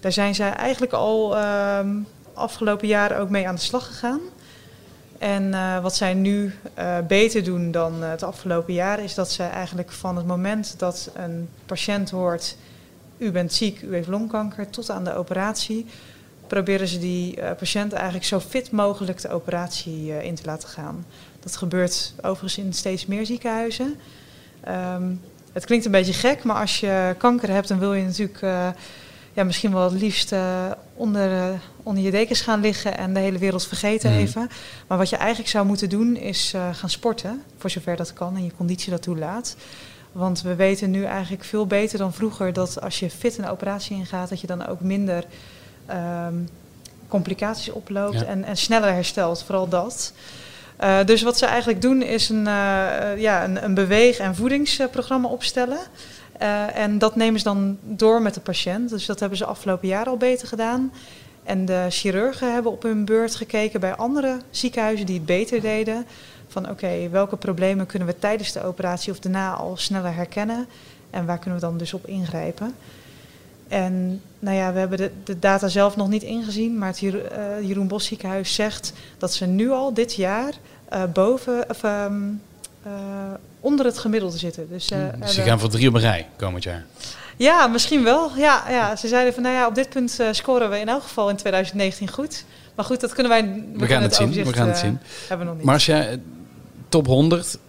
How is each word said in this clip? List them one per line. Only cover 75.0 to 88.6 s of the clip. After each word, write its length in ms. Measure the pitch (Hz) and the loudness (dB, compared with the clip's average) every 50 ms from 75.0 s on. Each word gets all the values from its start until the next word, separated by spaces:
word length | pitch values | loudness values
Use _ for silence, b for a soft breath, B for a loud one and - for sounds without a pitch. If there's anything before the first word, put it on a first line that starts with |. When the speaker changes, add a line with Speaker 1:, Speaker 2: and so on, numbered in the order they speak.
| 190 - - 196 196 | -2 -4 -4 -10 -10
Speaker 1:
de 140 | - 196 175 | -8 -6 0
data 300 | 165 196 196 196 202 190 | 2 4 4 4 2 2
zelf 280 | 175 202 202 202 202 | 4 4 4 4 4
nog 120 | 208 202 190 | 2 0 2
niet 140 | 208 214 | 2 0
ingezien, 560 | 214 - 220 233 226 214 196 208 226 233 233 220 | 0 -2 -4 -4 -4 -4 -2 0 0 0 0 0
maar 100 | 202 190 | -2 -2
het 100 | 180 - | -4 -2
Jero-, 180 | 202 196 185 202 | -2 -2 -2 -2
eh, 500 | - - - - 208 202 208 208 208 190 | -4 -6 -8 -6 -6 -6 -4 -4 -2 -2
Jeroen 200 | 196 196 196 190 | 0 0 0 0
Bosch 200 | 202 208 - - | 0 -2 -2 -4
Ziekenhuis 460 | 226 - - 190 190 196 190 180 - | -6 -6 -6 -4 -4 -2 -2 -2 0
zegt 380 | - 208 214 208 - - - B B B B B B | 0 0 0 0 -4 -10 -10 B B B B B B
dat 160 | - 180 - | -4 -2 -2
ze 120 | - 190 | 0 0
nu 240 | 180 185 196 220 254 | 2 4 4 4 4
al 240 | 269 254 269 277 233 | 2 2 2 0 2
dit 200 | 214 233 233 - | 0 0 0 0
jaar, 380 | 202 190 185 196 220 254 285 294 - B B B B B - | -2 0 0 0 0 -2 -4 -6 -10 B B B B B -6
eh, 140 | - 190 185 180 | -4 -2 -2 0
boven, 520 | 160 185 190 214 254 262 254 254 247 240 233 - | 2 4 4 4 4 2 0 -2 -2 -2 -2 -4
of, 120 | 233 - | -6 -4
ehm, 320 | - 214 208 208 202 202 202 202 202 202 208 208 202 - - - - - - - | -2 -2 -2 0 -2 -2 -2 -2 -4 -4 -6 -6 -10 -14 -20 -20 -20 -20 -20 -18
eh, 80 | - 208 202 196 196 196 196 196 196 196 190 - - - - - | -14 -12 -12 -10 -10 -8 -8 -8 -8 -8 -10 -12 -14 -20 -20 -4
onder 240 | - 269 294 277 269 | 0 2 4 4 4
het 120 | 247 226 - | 2 0 0
gemiddelde 400 | - 226 214 220 196 180 165 160 | 0 2 2 2 0 0 -4 -4
zitten. 300 | 170 170 165 - 160 156 | -6 -6 -6 -6 -10 -10
Dus, 200 | 175 180 - - | -8 -6 -4 -2
eh, 80 | 156 143 | -2 -2
Speaker 2:
Hmm, 80 | 143 139 | -2 -2
dus 100 | 117 120 113 104 | -6 -6 -4 -2
ze 60 | 98 | 0
Speaker 1:
hebben 100 | 98 - 113 | 2 4 4
Speaker 2:
gaan 100 | 113 107 | 4 4
voor 80 | 107 113 | 2 0
drie 180 | 104 113 127 131 | 2 6 6 6
op 60 | 117 | 6
een 60 | 117 | 6
rij 260 | 110 113 101 85 80 - - | 6 4 4 2 -2 -8 -10
komend 260 | - 104 95 90 90 | -6 -6 -4 -4 -4
jaar? 220 | - 92 87 85 82 - B B B B B B B B B | -6 -6 -8 -8 -10 -16 B B B B B B B B B
Speaker 1:
Ja, 300 | B 240 285 330 349 294 | B 6 6 8 8 6
misschien 380 | 240 226 240 - - 311 285 240 | 6 4 2 2 4 4 6 6
wel. 320 | 226 254 302 330 302 262 | 8 6 6 4 0 0
Ja, 280 | 262 294 302 277 - | 4 6 6 6 6